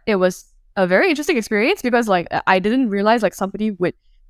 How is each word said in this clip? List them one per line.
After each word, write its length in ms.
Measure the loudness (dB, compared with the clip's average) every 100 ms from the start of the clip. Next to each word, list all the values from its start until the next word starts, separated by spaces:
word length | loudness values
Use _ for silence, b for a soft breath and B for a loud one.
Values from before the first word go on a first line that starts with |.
| -2
it 120 | 0
was 280 | 0 -2 -14 _ _ -2
a 100 | 2
very 240 | 4 2
interesting 280 | 0 0 -2
experience 440 | 0 0 0 0
because, 260 | 0 0 2
like, 200 | 0 0 -4 0
I 140 | 0
didn't 300 | 2 0 0
realize, 340 | 0 2 2
like, 100 | 0
somebody 380 | -2 -8 -4 -6
would 240 | -2 -4 -4 _ _ _